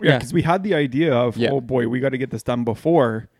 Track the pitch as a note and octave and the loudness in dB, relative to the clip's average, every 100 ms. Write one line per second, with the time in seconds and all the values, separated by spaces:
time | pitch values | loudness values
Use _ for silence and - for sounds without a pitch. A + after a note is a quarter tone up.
0 | F#3+ B2+ B2 E3+ D#3 F#3+ G3 D#3+ C#3 C3 | 2 2 2 -2 0 0 0 0 0 0
1 | E3 A#2+ B2 G#2+ A2+ C#3 A#2+ B2+ A#2+ B2+ | 0 2 0 0 0 -2 -2 -2 0 -2
2 | C3+ C3 B2+ A2+ - A#2+ A#2 G#2 D#3+ E3 | -2 -4 -6 -8 -4 -2 -2 -2 2 4
3 | A#2+ A2 - | 2 -2 -10